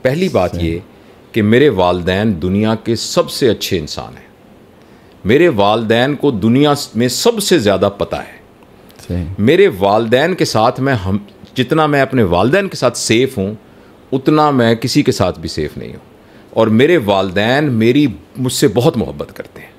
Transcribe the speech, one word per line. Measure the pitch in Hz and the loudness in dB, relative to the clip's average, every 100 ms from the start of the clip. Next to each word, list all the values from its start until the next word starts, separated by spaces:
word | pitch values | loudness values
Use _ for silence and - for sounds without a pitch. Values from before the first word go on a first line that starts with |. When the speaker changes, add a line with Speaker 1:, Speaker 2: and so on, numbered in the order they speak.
Speaker 1:
पहली | 127 151 185 | -2 -2 -2
बात | 113 90 87 | 0 -2 -2
Speaker 2:
सही। | 85 | -4
Speaker 1:
ये | 85 - - - - - | -6 -12 -20 -20 -20 -6
कि | 113 | -2
मेरे | 104 120 147 | 2 4 4
वालिदैन | 95 90 90 87 92 110 87 | 4 0 0 -2 -2 -2 -2
दुनिया | 92 98 107 | -2 0 0
के | 110 - 113 | -2 -4 -6
सबसे | - 175 165 - 127 | -2 -2 -4 -2 -2
अच्छे | 98 - 90 | 0 -4 -6
इंसान | 73 - 58 | -6 -12 -14
हैं, | - - - - - - - - - - - 90 | -18 -20 -20 -20 -20 -20 -20 -20 -20 -20 -10 0
मेरे | 131 175 | 4 4
वालिदैन | 110 101 113 113 113 139 | 2 2 0 0 0 0
को | 139 147 | 0 -2
दुनिया | 110 110 127 147 143 - 107 | 0 0 2 2 0 -4 -2
में | 123 | -2
सबसे | 123 233 226 - 175 | 0 -2 -2 0 2
ज़्यादा | 104 95 101 | 2 2 0
पता | - 82 73 | -2 -6 -6
है, | - - - - - - - - - | -10 -20 -20 -20 -20 -20 -20 -20 -8
Speaker 2:
सही। | 90 82 95 | -6 -6 -2
Speaker 1:
मेरे | 107 175 196 | 2 4 2
वालिदैन | 98 98 107 117 123 165 | 2 2 2 2 0 0
के | 185 | -2
साथ | - 113 117 123 | -2 2 0 0
मैं, | 131 | -2
हम, | 123 92 101 - - - - | -2 -2 -4 -6 -20 -10 -6
जितना | 123 160 151 | -2 0 2
मैं | 143 | 0
अपने | 131 131 | 0 0
वालिदैन | 98 87 113 185 196 | 2 2 2 2 -2
के | - | -2
साथ | 127 | -2
सेफ | - - 113 131 104 | -2 0 0 0 -2
हूँ, | 98 110 - - - - - | -6 -8 -18 -20 -20 -20 -6
उतना | 131 160 151 151 | -2 0 2 2
मैं | 135 117 113 | 2 2 0
किसी | 123 147 | 0 0
के | 131 | 0
साथ | - 92 | 0 -2
भी | 85 80 | -4 -10
सेफ | - 73 - | -6 -8 -8
नहीं | 60 | -16
हूँ, | - - - - - - 110 | -16 -20 -20 -20 -20 -6 0
और | 113 | 2
मेरे | 110 147 175 | 4 4 4
वालिदैन | 101 98 95 90 107 135 | 2 0 0 -2 0 0
मेरी, | 151 113 113 131 143 92 - - | 0 2 2 2 0 -2 -14 -6
मुझसे | 127 - 143 | -6 0 0
बहुत | 101 117 117 | 2 0 -2
मोहब्बत | 69 71 80 | -6 -8 -12
करते | - - - | -12 -16 -16
हैं। | - | -20